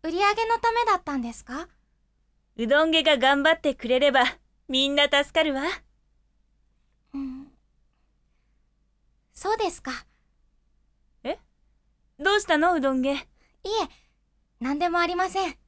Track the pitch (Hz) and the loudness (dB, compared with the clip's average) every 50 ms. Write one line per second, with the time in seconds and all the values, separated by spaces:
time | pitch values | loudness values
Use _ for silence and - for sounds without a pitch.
0 | - 330 330 359 403 403 415 440 453 453 466 453 - 466 453 466 480 453 392 359 | -8 -6 -2 0 0 0 0 0 0 -2 -2 0 0 0 0 0 0 0 0 -2
1 | _ - 277 262 233 233 226 - - - 247 294 349 - _ _ _ _ _ _ | _ -6 -6 -6 -6 -6 -8 -10 -12 -10 -12 -12 -12 -14 _ _ _ _ _ _
2 | _ _ _ _ _ _ _ _ _ _ _ - 233 220 277 294 320 320 320 320 | _ _ _ _ _ _ _ _ _ _ _ -6 0 2 4 4 4 4 2 2
3 | 311 320 302 247 247 262 277 277 277 320 330 320 - 294 262 - - 226 254 254 | 4 4 2 4 4 4 4 4 4 2 2 2 0 -4 -4 -2 -2 0 0 4
4 | 277 285 254 269 247 254 - _ _ _ _ _ _ - 262 262 269 277 285 294 | 4 4 4 4 2 2 0 _ _ _ _ _ _ -4 -2 0 0 2 2 2
5 | 285 285 294 277 285 - - 320 320 311 269 262 285 349 381 - _ _ _ _ | 2 4 2 0 0 2 0 0 0 0 -2 -2 -4 -4 -6 -8 _ _ _ _
6 | _ _ _ _ _ _ _ _ _ _ _ _ _ _ _ _ _ _ _ _ | _ _ _ _ _ _ _ _ _ _ _ _ _ _ _ _ _ _ _ _
7 | _ _ - 277 277 262 254 262 277 285 _ _ _ _ _ _ _ _ _ _ | _ _ -12 -10 -10 -10 -10 -14 -16 -20 _ _ _ _ _ _ _ _ _ _
8 | _ _ _ _ _ _ _ _ _ _ _ _ _ _ _ _ _ _ _ _ | _ _ _ _ _ _ _ _ _ _ _ _ _ _ _ _ _ _ _ _
9 | _ _ _ _ _ _ _ - - 381 440 453 - 170 - - - - 254 - | _ _ _ _ _ _ _ -8 -2 -2 -2 0 0 -2 -2 -2 -4 -8 -12 -12
10 | - _ _ _ _ _ _ _ _ _ _ _ _ _ _ _ _ _ _ _ | -14 _ _ _ _ _ _ _ _ _ _ _ _ _ _ _ _ _ _ _
11 | _ _ _ _ - 254 320 - _ _ _ _ _ _ _ _ _ _ _ _ | _ _ _ _ -8 -8 -8 -8 _ _ _ _ _ _ _ _ _ _ _ _
12 | _ _ _ - 285 370 403 415 - - 320 294 311 359 359 320 262 269 262 262 | _ _ _ -4 0 0 0 0 0 0 0 2 2 2 0 0 0 0 0 0
13 | 254 269 277 277 - _ _ _ _ _ _ _ _ 381 440 440 330 - - _ | 0 -2 -2 -4 -8 _ _ _ _ _ _ _ _ -4 -2 -2 -4 -4 -10 _
14 | _ _ _ _ _ _ _ _ _ _ _ _ 233 262 285 294 349 349 330 349 | _ _ _ _ _ _ _ _ _ _ _ _ -6 -6 -2 -2 -2 0 0 0
15 | 339 339 359 349 370 370 370 392 381 320 - _ _ | 0 0 0 -2 0 0 0 0 -2 -4 -6 _ _